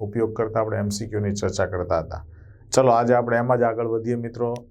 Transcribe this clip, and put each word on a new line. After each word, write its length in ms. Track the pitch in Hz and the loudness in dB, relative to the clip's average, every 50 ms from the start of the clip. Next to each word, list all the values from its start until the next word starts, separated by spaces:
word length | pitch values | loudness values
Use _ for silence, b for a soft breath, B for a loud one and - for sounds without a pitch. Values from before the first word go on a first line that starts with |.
ઉપયોગ 320 | 107 101 - 117 113 107 - | -10 -6 -2 -2 -2 0 0
કરતા 240 | - 113 110 107 113 | -2 -4 -2 0 -2
આપણે 180 | 110 110 104 101 | 0 0 0 -2
એમ 100 | 104 101 | -2 -2
સી 180 | 101 - 113 - | -4 -4 -6 -6
ક્યુ 120 | 107 104 | -4 -2
ની 120 | 104 101 98 | -2 -2 -2
ચર્ચા 340 | 101 - 95 92 - 95 | -2 -2 -2 0 0 -2
કરતા 340 | 90 - 90 90 87 90 82 | -2 -2 -4 -2 0 0 -2
હતા. 240 | 78 - - - - b b b b b b b b b - | -2 -4 -8 -12 -12 b b b b b b b b b 2
ચલો, 180 | - 135 127 | 4 6 6
આજે 240 | 117 117 120 117 123 | 6 4 4 4 4
આપણે 220 | 123 123 120 117 | 2 4 2 2
એમાં 220 | 117 120 127 127 120 | 2 2 2 2 2
જ 40 | 120 | 4
આગળ 240 | 117 110 110 117 | 2 2 0 -2
વધીએ 300 | 113 113 113 110 117 120 | -2 -2 -2 -2 -2 -4
મિત્રો. 380 | 120 117 117 117 120 120 117 120 120 - - | -4 -4 -8 -6 -4 -4 -4 -4 -6 -10 -12